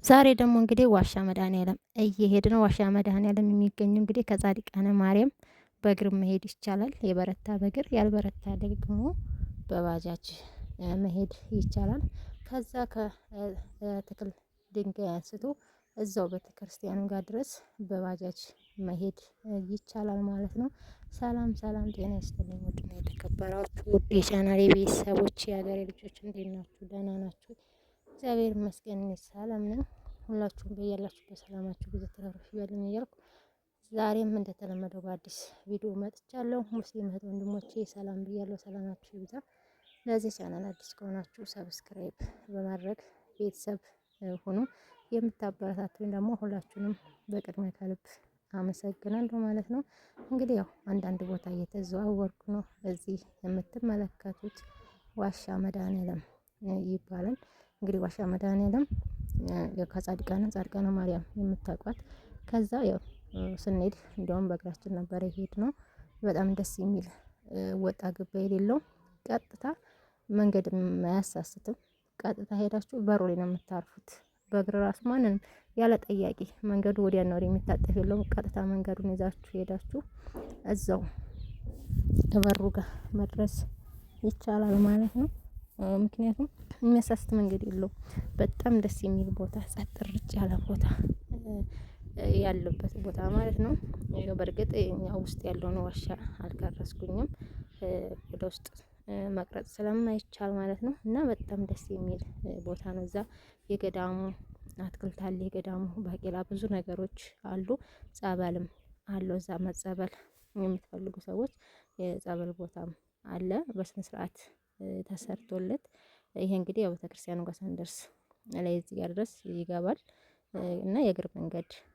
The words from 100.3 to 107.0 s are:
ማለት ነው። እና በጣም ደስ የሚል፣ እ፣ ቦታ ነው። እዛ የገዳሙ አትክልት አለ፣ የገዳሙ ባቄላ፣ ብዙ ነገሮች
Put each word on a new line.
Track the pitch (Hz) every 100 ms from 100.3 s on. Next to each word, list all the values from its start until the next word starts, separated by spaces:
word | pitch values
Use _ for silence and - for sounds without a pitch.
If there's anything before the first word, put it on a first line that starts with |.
| - 196
ማለት | 196 190 196
ነው። | 240 285
እና | 220 240 294
በጣም | 214 - 202 196
ደስ | - -
የሚል፣ | 190 180 180 - -
እ፣ | 185 180
ቦታ | 175 175 190
ነው። | 185
እዛ | 180 202 226 - - _ _
የገዳሙ | 202 190 185 180 185 190 196 - - - -
አትክልት | 185 - 196 -
አለ፣ | 190 185
የገዳሙ | 185 190 190 185 190 175
ባቄላ፣ | 185 185 190 180
ብዙ | 185 196 208
ነገሮች | 196 180 180